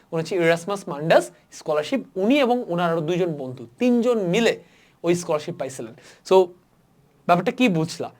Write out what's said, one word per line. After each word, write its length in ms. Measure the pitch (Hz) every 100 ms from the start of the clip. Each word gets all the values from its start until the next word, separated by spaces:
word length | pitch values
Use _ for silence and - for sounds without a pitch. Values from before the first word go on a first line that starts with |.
| -
উনি 80 | 165
হচ্ছে 160 | 160 185
ইরাসমাস 540 | 165 165 170 196 180
মান্ডাস 420 | 143 160 262 349 - _
স্কলারশিপ, 520 | - - 151 151 262 - 185
উনি 240 | 202 294
এবং 260 | 240 247 220
ওনার 240 | 170 175
আরো 100 | 165
দুইজন 320 | 151 180 180
বন্ধু, 340 | 147 131 127 117 -
তিনজন 400 | 247 240 233 226
মিলে 400 | 175 202 220 - - _ _ _
ওই 120 | 170 175
স্কলারশিপ 420 | 175 151 170 -
পাইছিলেন। 360 | 135 131 110 - - - -
So 160 | 190 180 - _ _ _ _ _ _ -
ব্যাপারটা 240 | 175 180
কি 180 | 247 247
বুঝলা? 420 | 165 160 - 123